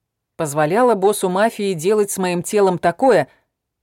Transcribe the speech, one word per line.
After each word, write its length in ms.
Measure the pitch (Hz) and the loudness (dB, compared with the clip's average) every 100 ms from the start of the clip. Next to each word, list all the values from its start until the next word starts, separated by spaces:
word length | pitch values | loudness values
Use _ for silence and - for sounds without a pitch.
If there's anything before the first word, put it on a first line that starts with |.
| _ _ _ - | _ _ _ -8
Позволяла 580 | 160 147 151 202 254 | -4 -2 0 2 2
боссу 340 | 214 190 208 185 | 2 0 0 -2
мафии 440 | 185 226 226 202 | 0 -2 -2 -4
делать 360 | 175 165 214 202 | -2 0 0 0
с 80 | - | -4
моим 240 | 185 175 | -4 -4
телом 360 | 170 208 190 175 | -2 0 2 2
такое, 500 | 175 170 269 196 139 _ _ _ _ _ | -2 0 2 2 0 _ _ _ _ _